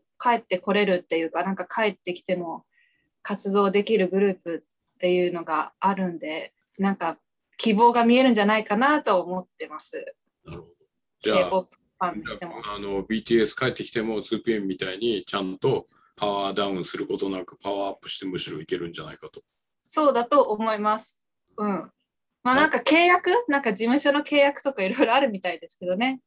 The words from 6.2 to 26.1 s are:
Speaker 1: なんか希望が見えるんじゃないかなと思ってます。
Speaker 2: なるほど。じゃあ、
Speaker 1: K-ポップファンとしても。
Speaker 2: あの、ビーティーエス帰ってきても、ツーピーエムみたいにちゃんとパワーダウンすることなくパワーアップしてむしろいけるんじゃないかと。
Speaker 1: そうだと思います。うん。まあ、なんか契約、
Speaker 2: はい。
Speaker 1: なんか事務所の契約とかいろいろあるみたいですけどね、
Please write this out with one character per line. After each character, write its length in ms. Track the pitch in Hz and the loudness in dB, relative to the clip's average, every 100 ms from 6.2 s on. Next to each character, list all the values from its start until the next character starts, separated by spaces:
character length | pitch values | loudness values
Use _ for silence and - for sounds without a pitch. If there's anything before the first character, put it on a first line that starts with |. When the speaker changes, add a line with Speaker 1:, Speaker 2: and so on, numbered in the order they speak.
| 156 160 - _ _ - | -8 -8 -10 _ _ -2
Speaker 1:
な 140 | 196 | -2
ん 40 | 190 | 0
か 220 | 165 156 _ _ _ - | -4 -6 _ _ _ -4
希 160 | 226 | 0
望 200 | 208 240 | 6 6
が 120 | 233 233 | 6 6
見 100 | 247 | 6
え 40 | |
る 80 | 262 | 6
ん 60 | 214 | 4
じ 60 | |
ゃ 40 | 202 | 4
な 140 | 220 | 2
い 40 | |
か 140 | 214 214 | 0 2
な 240 | 277 302 | 2 2
と 200 | 269 185 | 2 0
思 180 | 170 185 | 0 -6
っ 80 | - - | -8 -14
て 100 | 151 | -14
ま 120 | 156 | -12
す。 260 | - 151 - - _ _ - | -12 -12 -14 -18 _ _ -18
Speaker 2:
な 80 | |
る 80 | 87 | -16
ほ 60 | 78 | -18
ど。 60 | _ _ _ _ _ | _ _ _ _ _
じ 120 | 104 | 0
ゃ 20 | |
あ、 40 | 110 - | 2 2
Speaker 1:
K- 40 | |
ポ 80 | 190 | 0
ッ 60 | |
プ 140 | 185 _ _ - | -4 _ _ -6
フ 60 | 180 | -6
ァ 100 | 208 | -6
ン 60 | |
と 100 | - | -10
し 60 | 202 | -12
て 80 | 175 | -12
も。 160 | 117 | -12
Speaker 2:
あ 140 | 107 104 | -10 -8
の、 240 | 101 98 | -6 -6
ビ 220 | 95 110 | -4 -4
ー 20 | - | 2
テ 80 | |
ィ 40 | 117 | 2
ー 40 | |
エ 40 | 107 | 2
ス 80 | - | 0
帰 140 | 127 | -4
っ 20 | |
て 120 | 113 | -4
き 60 | 110 | -6
て 140 | 117 | -4
も、 180 | 110 107 | -4 -4
ツ 140 | - 107 | -4 -4
ー 80 | |
ピ 80 | - | 0
ー 60 | 110 | -2
エ 20 | |
ム 80 | 98 | -2
み 100 | 90 | -4
た 160 | 95 | -6
い 60 | 95 | -4
に 240 | 117 101 - | -2 -2 -4
ち 80 | |
ゃ 80 | 101 | -4
ん 160 | 95 92 | -4 -2
と 300 | 135 107 - _ _ - | 0 -2 -4 _ _ -6
パ 120 | 104 | -4
ワ 240 | 101 98 | -2 -2
ー 20 | |
ダ 140 | 98 101 | -2 -2
ウ 120 | 95 | -4
ン 60 | 82 | -6
す 100 | - | -6
る 120 | 98 | -6
こ 100 | 101 | -4
と 100 | 98 | -4
な 160 | 95 | -6
く 140 | 90 - | -10 -10
パ 140 | 98 | -6
ワ 160 | 101 98 | -4 -6
ー 20 | |
ア 40 | |
ッ 20 | 95 | -8
プ 120 | - | -10
し 120 | - | -8
て 80 | 95 | -6
む 100 | 87 | -6
し 140 | - | -8
ろ 100 | 80 | -10
い 60 | 78 | -6
け 100 | 90 | -6
る 100 | 85 | -6
ん 60 | |
じ 80 | 82 | -10
ゃ 40 | 78 | -14
な 80 | |
い 40 | 78 | -16
か 120 | - | -18
と。 120 | - _ _ _ _ | -20 _ _ _ _
Speaker 1:
そ 300 | - - 285 | -6 2 2
う 20 | |
だ 120 | 233 240 | 2 4
と 180 | 294 | 4
思 300 | 220 214 220 | 4 0 -2
い 40 | 208 | 0
ま 220 | 214 220 | 0 -2
す。 240 | - - _ _ _ - | -4 -20 _ _ _ -6
う 80 | 208 | -4
ん。 260 | 180 - _ _ _ _ _ | -4 -6 _ _ _ _ _
ま 80 | 247 | 0
あ、 40 | 269 | 2
な 120 | 311 | 2
ん 20 | |
か 80 | 480 | 2
契 180 | - 320 | 4 6
約、 340 | 349 359 359 | 6 4 4
Speaker 2:
は 40 | 466 | 2
い。 40 | 480 | 2
Speaker 1:
な 120 | 277 | 0
ん 20 | |
か 100 | 240 | 0
事 120 | 196 226 | -2 2
務 140 | 277 | 2
所 120 | 285 | 2
の 80 | 285 | 0
契 160 | 294 294 | 2 4
約 240 | 277 285 | 4 2
と 120 | 277 | -6
か 100 | 269 | -2
い 100 | 196 | -2
ろ 100 | 247 | 2
い 40 | 254 | 4
ろ 60 | 254 | 4
あ 40 | |
る 100 | 277 | 2
み 120 | 190 | -2
た 100 | 180 | -6
い 80 | 170 | -8
で 80 | 165 | -12
す 80 | - | -10
け 80 | 180 | -4
ど 80 | 185 | 0
ね、 260 | 254 | -2